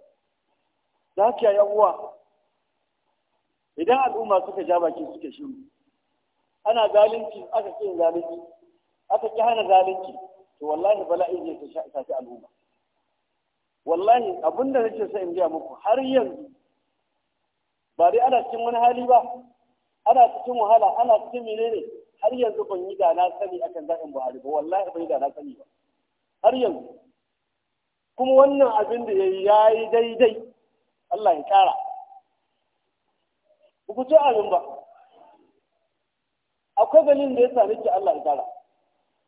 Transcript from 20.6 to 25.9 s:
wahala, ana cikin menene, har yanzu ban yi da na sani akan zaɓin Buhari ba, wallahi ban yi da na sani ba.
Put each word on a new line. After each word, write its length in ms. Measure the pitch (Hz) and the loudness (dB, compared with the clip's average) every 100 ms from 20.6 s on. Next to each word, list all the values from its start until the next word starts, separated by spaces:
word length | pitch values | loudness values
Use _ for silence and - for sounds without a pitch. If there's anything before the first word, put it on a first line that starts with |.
wahala, 380 | 208 226 202 - | 4 4 4 2
ana 180 | 247 214 | 2 2
cikin 200 | - 247 | 0 -12
menene, 380 | 226 214 226 214 - - _ _ | -10 -4 -4 -4 -8 -18 _ _
har 120 | 220 | -4
yanzu 300 | 254 226 208 202 | 0 -2 -2 -8
ban 220 | 185 190 | -8 -8
yi 60 | 196 | 0
da 160 | 175 | 0
na 160 | 170 180 - | 2 0 -2
sani 240 | 190 180 | -10 -8
akan 240 | 165 165 151 | -10 -10 -8
zaɓin 260 | 165 156 | -8 -6
Buhari 260 | 135 131 127 | -8 -8 -10
ba, 60 | 135 | -6
wallahi 420 | 151 156 190 185 | -6 -2 -4 -4
ban 100 | 170 | -8
yi 60 | 165 | -4
da 100 | 139 | -4
na 120 | 139 | -4
sani 220 | 151 147 - | -6 -18 -20
ba. 80 | - _ _ | -20 _ _